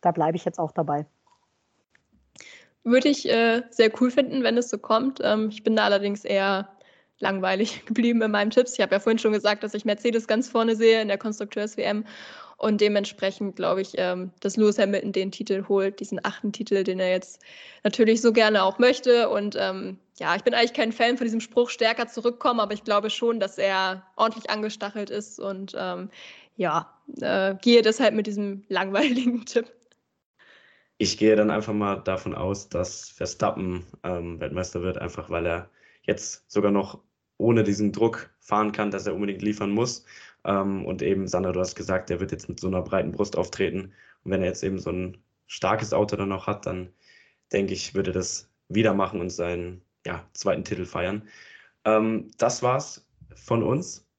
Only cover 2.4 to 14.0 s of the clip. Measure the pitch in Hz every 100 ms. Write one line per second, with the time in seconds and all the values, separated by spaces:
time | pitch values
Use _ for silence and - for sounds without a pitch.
2.4 | - - _ _ 233 247 277 277 - 233
3.4 | 233 233 240 - 220 220 254 247 254 269
4.4 | 233 233 240 214 - 220 269 269 - 214
5.4 | 220 214 - 220 208 202 202 202 - 196
6.4 | 196 196 208 - _ _ _ _ 190 196
7.4 | 185 190 220 - - 226 233 233 220 208
8.4 | 208 240 247 - 190 196 208 226 220 214
9.4 | 208 208 208 214 214 208 240 233 226 220
10.4 | 262 233 226 220 226 226 214 202 220 208
11.4 | 208 - 214 - 208 208 214 - - -
12.4 | - - 220 208 208 208 202 - 190 190
13.4 | 202 185 175 190 190 -